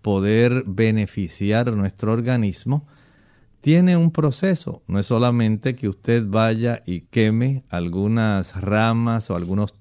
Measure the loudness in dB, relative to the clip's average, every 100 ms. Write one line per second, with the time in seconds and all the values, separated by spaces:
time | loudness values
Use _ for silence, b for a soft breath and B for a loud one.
0 | -2 0 2 4 2 2 -2 0 2 2
1 | -2 -4 -8 -4 -2 0 0 -2 -2 -4
2 | -2 -2 0 0 -2 -4 -4 -4 -4 b
3 | b b b b b _ 2 4 4 4
4 | 2 2 0 0 -2 -2 -6 -12 -4 -4
5 | 0 2 2 2 2 0 -2 -4 -6 -4
6 | 0 0 0 0 0 0 -2 -4 -6 -8
7 | -4 0 2 2 0 -2 -6 -6 -4 -2
8 | 0 0 0 0 -4 -6 -2 0 2 0
9 | 0 -2 -4 -6 -4 -2 -4 -6